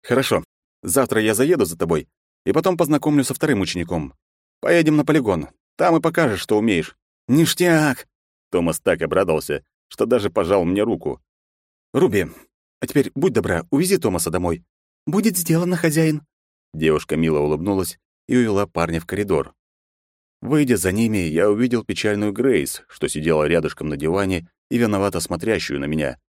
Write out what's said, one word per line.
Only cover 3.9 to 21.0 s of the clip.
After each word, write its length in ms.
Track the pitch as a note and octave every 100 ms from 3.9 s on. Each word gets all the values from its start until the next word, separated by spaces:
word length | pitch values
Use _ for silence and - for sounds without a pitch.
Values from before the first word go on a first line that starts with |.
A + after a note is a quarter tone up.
| F2 C#2 _ _ _ _ _
Поедем 340 | - E3+ D#3 D3+
на 80 |
полигон. 460 | C#3+ D#3 A2+ F2 D2 _ _ -
Там 160 | F3 D#3+
и 20 |
покажешь, 420 | D#3+ E3+ D3+ F#2+
что 180 | - G#2+
умеешь». 360 | A2+ F2+ D#2+ _ _ _ -
«Ништяк!» 800 | C#3 E3 - F3 E3 D3+ B2+ - _ _ _ _
Томас 280 | F2+ E2+ E2+
так 220 | - E2
обрадовался, 600 | D#2+ E2+ F#2+ D#2 - D2 _ _ _
что 180 | - A2+
даже 240 | A#2+ G2+
пожал 340 | G2 E2+ G2+
мне 200 | E2+ G2
руку. 380 | A2 F2 D2+ C2 _ _ _ _ _ _ _
«Руби, 360 | C3 F#3 G#2 E2+ - _ _ _ _
а 60 | B2
теперь 260 | D3 C3 -
будь 180 | F#3
добра, 320 | A2+ - E2+ -
увези 260 | C#3 F#3 G3
Томаса 320 | A2+ F2+ E2+
домой». 340 | F2 F2 E2 _ _ _ _ -
«Будет 300 | F#3 A3+ F3+
сделано, 380 | E3+ E3 F3 F3
хозяин». 440 | E3 D3+ D#3+ D#3 - _ _ _ _ D#2
Девушка 400 | D#2+ D2+ - D2+
мило 240 | E2 D2+
улыбнулась 580 | D2 D2+ F2+ F#2+ E2+ - _ _ -
и 100 | B2
увела 300 | A2+ G2 G2
парня 320 | - E2+ E2
в 80 | E2+
коридор. 480 | F#2+ G#2 D#2 - _ _ _ _ _ _ _ _ _
Выйдя 360 | A2+ D3+ C#3 G#2+
за 140 | F#2
ними, 260 | G2+